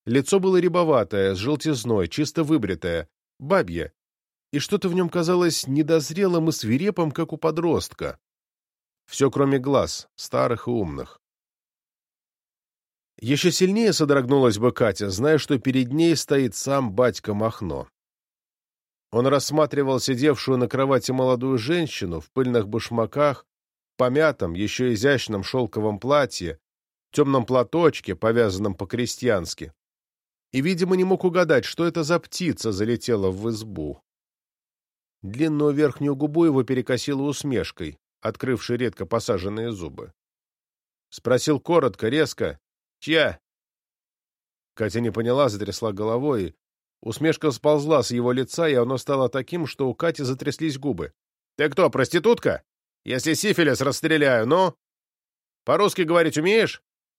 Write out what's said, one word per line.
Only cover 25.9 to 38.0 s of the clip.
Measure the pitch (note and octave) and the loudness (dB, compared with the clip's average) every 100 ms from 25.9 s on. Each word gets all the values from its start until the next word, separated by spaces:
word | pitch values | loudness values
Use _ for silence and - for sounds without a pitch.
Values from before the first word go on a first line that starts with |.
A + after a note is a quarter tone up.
| G2+ | -2
платье, | B2+ D3 C3 - E2+ D2 _ _ _ _ _ | 0 0 0 -4 -8 -10 _ _ _ _ _
тёмном | - C#3 C3+ A#2 | 0 2 2 2
платочке, | B2+ A#2 E3 D#3+ - - | 2 2 2 2 2 -6
повязанном | F2 A2+ A#2 A2 F#2 G#2 | -2 2 4 2 0 -4
по-крестьянски, | F#2+ G2 A#2+ A#2+ - B2 G2 E2 - C#2+ - _ _ _ _ _ _ _ | -4 -6 -4 -4 -2 0 0 -2 -10 -14 -18 _ _ _ _ _ _ _
и, | C3+ | -2
видимо, | D#3+ F3 F#3 | 0 0 0
не | F#3 | 2
мог | F#3 F#3 | 2 0
угадать, | F#3 F3 E3 C3+ | 0 2 4 2
что | - - | 0 -2
это | E3+ E3+ | -2 -2
за | D3+ E3+ | 0 0
птица | - - F3 - A2+ | -2 -6 -4 -2 -4
залетела | F#2+ A2 A#2 - G#2+ F#2+ | -2 -2 -2 -2 0 0
в | F#2 A2+ | -2 -4
избу. | G#2+ A2 F2+ D2+ C#2 _ _ _ _ _ _ _ _ _ _ _ _ | -6 -8 -10 -10 -10 _ _ _ _ _ _ _ _ _ _ _ _
Длинную | F#2+ A#2 D#3+ D3 D3 | -10 -2 0 2 2
верхнюю | C#3+ D3 - C#3+ | 2 0 0 -2
губу | C#3 D3+ D#3+ | -2 -2 2
его | E3 C3+ | 4 4
перекосило | A#2 B2+ A#2 B2 - C#3 | 0 -2 -2 -2 -2 -4
усмешкой, | C#3+ C3+ D3 A2 E2+ - D#2+ - | -4 -4 -4 -2 -4 -8 -12 -12